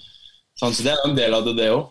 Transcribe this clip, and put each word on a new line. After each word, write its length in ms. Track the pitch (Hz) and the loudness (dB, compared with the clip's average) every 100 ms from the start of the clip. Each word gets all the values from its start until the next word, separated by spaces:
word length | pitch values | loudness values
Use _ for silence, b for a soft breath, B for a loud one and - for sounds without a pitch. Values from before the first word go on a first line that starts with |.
| B B B B B - | B B B B B -6
Sånn, 140 | 120 107 | -4 -2
så 80 | |
det 80 | 123 | -2
er 120 | 147 139 | 0 0
en 100 | 139 | 0
del 200 | 113 113 | 2 2
av 80 | 117 | 0
det, 80 | 113 | 0
det 120 | 110 | 2
også. 180 | 123 - | 0 -2